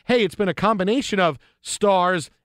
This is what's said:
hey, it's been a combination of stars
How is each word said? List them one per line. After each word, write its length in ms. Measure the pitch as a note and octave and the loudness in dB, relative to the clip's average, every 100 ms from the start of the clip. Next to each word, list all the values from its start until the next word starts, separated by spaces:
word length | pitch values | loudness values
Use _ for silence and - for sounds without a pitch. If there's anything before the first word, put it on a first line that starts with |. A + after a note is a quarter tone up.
hey, 180 | - B3 | -2 0
it's 100 | G3 | 0
been 140 | - G3 | -2 -4
a 60 | |
combination 640 | - G3+ A3 F#3 B3 - G3 | 0 0 0 0 -2 -2 0
of 180 | F3 C3+ _ _ | 0 -2 _ _
stars 680 | - - G3+ F#3+ F3+ F#3 C#3+ _ | -12 -2 2 2 2 0 -6 _